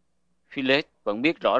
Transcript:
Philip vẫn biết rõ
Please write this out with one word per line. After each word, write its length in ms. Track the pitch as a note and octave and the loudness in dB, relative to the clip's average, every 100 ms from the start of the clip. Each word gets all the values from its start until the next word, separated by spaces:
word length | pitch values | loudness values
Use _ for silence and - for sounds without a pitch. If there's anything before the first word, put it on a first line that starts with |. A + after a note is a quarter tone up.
| _ _ _ _ _ | _ _ _ _ _
Philip 380 | - C3+ C#3 - _ | -6 0 0 0 _
vẫn 180 | - G#2+ | -8 -2
biết 180 | C#3+ E3 | -2 0
rõ 180 | G#2 A2+ | 0 0